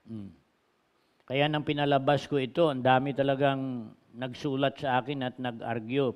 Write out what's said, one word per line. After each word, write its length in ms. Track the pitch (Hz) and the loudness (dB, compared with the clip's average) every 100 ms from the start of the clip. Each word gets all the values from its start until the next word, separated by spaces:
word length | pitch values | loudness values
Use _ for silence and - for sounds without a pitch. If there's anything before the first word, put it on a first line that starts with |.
| - | -14
Hmm. 260 | 110 98 78 _ _ _ _ _ _ _ _ - | -14 -14 -18 _ _ _ _ _ _ _ _ -4
Kaya 180 | 131 147 | 2 2
nang 220 | 151 143 | 2 -2
pinalabas 580 | 147 143 139 135 143 - | 0 2 2 4 2 2
ko 140 | 143 | -2
ito, 320 | 131 - 165 | 0 2 2
ang 100 | 131 | 4
dami 300 | 123 131 139 | 4 4 4
talagang 800 | 127 139 135 139 135 135 123 107 - _ 113 | -2 0 2 2 0 -4 -8 -10 -16 _ -12
nagsulat 640 | 127 123 151 135 139 135 | -10 -8 -6 0 0 -2
sa 160 | 139 127 | -2 -2
akin 300 | 127 143 127 | -2 -4 -6
at 80 | 123 | -6
nag-argue, 720 | 127 113 113 117 110 135 131 | -8 -6 -6 -6 -2 0 0